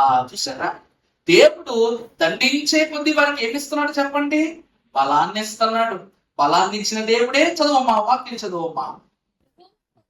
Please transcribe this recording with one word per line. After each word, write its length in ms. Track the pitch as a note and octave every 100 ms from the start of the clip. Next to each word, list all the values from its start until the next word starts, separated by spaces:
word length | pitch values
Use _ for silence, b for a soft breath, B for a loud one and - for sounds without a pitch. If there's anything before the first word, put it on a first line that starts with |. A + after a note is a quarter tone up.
| E3 D3+ -
చూసారా? 420 | G3+ - C3 - - - _ _ _ -
దేవుడు 720 | E4 D5 - - A#3 A3+ A#3 - -
దండించే 640 | D#4+ - C4 C#4+ D4 D#4 D#4
కొద్ది 280 | D4+ D4
వారికి 320 | D4+ D4 C#4+ A3+
ఏమి 80 |
ఇస్తున్నాడు 460 | C4+ - D4 D4 D4
చెప్పండి? 640 | C#4+ C#4+ C#4+ D4+ D#4+ - - _ _ -
బలాన్ని 460 | - D3 - G#3
ఇస్తున్నాడు. 580 | G#3+ - A3+ A3+ A3+ F#3 - _ _ -
బలాన్ని 380 | C#3+ A3+ F#3+ G#3
ఇచ్చిన 280 | G3+ A3 A3
దేవుడే, 480 | A#3 A#3+ C#4 E4
చదవమ్మా, 460 | E4+ D4 C#4 B3 A3
వాక్యం 500 | G#3+ B3+ - A#3 G#3
చదవమ్మా. 460 | F3+ E3+ D#3 D#3 - _ _ _ _ _ _ _ _ _ _ _